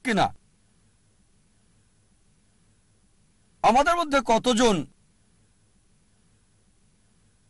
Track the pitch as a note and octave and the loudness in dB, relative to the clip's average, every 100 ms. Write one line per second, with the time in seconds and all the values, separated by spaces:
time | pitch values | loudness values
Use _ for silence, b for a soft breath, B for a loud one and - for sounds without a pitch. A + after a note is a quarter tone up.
0 | C4 G#3 A#2 - _ _ _ _ _ _ | -4 -2 -2 -4 _ _ _ _ _ _
1 | _ _ _ _ _ _ _ _ _ _ | _ _ _ _ _ _ _ _ _ _
2 | _ _ _ _ _ _ _ _ _ _ | _ _ _ _ _ _ _ _ _ _
3 | _ _ _ _ _ _ F3+ A#3+ D4 F4 | _ _ _ _ _ _ 0 2 2 0
4 | E4 C#4 - A3+ B3 A3+ A#3+ F#3 C3 _ | 0 -2 0 -2 0 0 2 0 -6 _
5 | _ _ _ _ _ _ _ _ _ _ | _ _ _ _ _ _ _ _ _ _
6 | _ _ _ _ _ _ _ _ _ _ | _ _ _ _ _ _ _ _ _ _
7 | _ _ _ _ _ | _ _ _ _ _